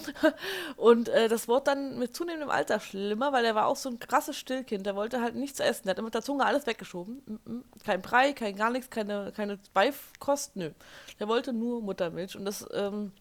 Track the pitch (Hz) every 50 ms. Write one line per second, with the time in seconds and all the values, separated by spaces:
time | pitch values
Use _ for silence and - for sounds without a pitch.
0 | 311 302 - - 302 320 302 - - 381 392 370 349 311 269 - 220 226 233 233
1 | 233 - 135 196 226 220 226 220 - - 233 269 269 294 277 277 277 269 254 233
2 | 247 240 - - 339 349 330 311 294 254 - - - - 214 208 - - - 196
3 | 196 202 208 214 269 285 277 247 233 226 214 214 214 - 277 - - 269 240 226
4 | - - 247 294 294 311 285 - - - 254 262 254 - 226 190 190 202 196 202
5 | 208 233 240 247 233 233 233 233 269 180 - - - - 226 - - 190 185 -
6 | 220 226 - 226 - - 285 277 240 202 240 285 - 233 220 - 190 - - 175
7 | 175 208 247 285 - - 214 214 - 226 226 247 - - - - - 226 196 185
8 | - - 233 247 269 285 277 - 233 202 196 196 214 233 247 262 240 - - 233
9 | 208 202 208 202 196 202 - - 208 208 202 196 - - - 196 196 277 277 -
10 | - - - - - 277 285 277 - - - 196 170 147 - - - - - -
11 | - - - - 214 208 226 247 277 277 240 220 226 240 240 233 214 196 190 -
12 | 185 165 165 165 180 196 - - 196 196 202 - - - - - 202 202 202 208
13 | 208 190 - _